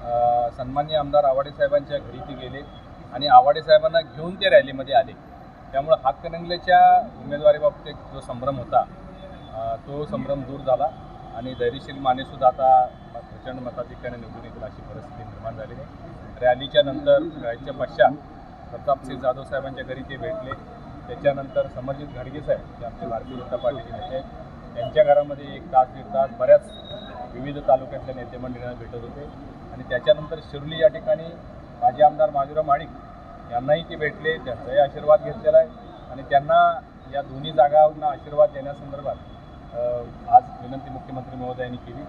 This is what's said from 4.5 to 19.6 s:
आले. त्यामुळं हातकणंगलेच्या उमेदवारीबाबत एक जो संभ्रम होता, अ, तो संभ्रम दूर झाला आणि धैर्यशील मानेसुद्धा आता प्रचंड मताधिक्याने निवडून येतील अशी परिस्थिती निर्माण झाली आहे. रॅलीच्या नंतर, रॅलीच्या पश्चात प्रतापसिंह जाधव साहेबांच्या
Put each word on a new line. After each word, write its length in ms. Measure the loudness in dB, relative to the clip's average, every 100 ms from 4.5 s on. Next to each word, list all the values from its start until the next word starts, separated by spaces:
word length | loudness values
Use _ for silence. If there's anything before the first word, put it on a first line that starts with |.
| 6 6 -6 2 2
आले. 160 | 2 -6 -20 -20 -20 -20 -8
त्यामुळं 260 | -6 2 2
हातकणंगलेच्या 960 | 2 -4 -8 -10 -8 -6 4 8 8 6 2 -10 -10
उमेदवारीबाबत 640 | 2 4 4 2 -2 -16
एक 80 | -16 -14
जो 60 | -16
संभ्रम 380 | -12 -6 -4 -6
होता, 260 | 0 0 0 -8 -18 -18 -18 -18 -14 -10
अ, 200 | -8 -8
तो 300 | -8 -10 -8
संभ्रम 360 | -8 -6 -6
दूर 180 | -6 -8
झाला 280 | 0 2 0 -4 -18 -18 -14 -12
आणि 160 | -12
धैर्यशील 460 | -2 -2 -2 -12 -4
मानेसुद्धा 480 | -2 0 -4 2 2
आता 380 | 4 6 6 4 -4 -16
प्रचंड 460 | -16 -16 -16 -12 -12
मताधिक्याने 580 | -12 -10 -12 -10 -12 -12
निवडून 260 | -14 -16
येतील 200 | -16 -14
अशी 180 | -14 -14
परिस्थिती 420 | -16 -16 -16 -16
निर्माण 320 | -16 -12 -12 -12
झाली 180 | -14
आहे. 320 | -14 -16 -18 -18 -18 -18 0 2
रॅलीच्या 380 | 2 2 2
नंतर, 340 | 2 0 4 4 4 -6 -8
रॅलीच्या 280 | -8 -10
पश्चात 380 | -6 -6 4 4 4 -14 -20 -20 -20 -16
प्रतापसिंह 500 | -8 -2 -2 -4 -4
जाधव 240 | -4 -4
साहेबांच्या 400 | -6 -8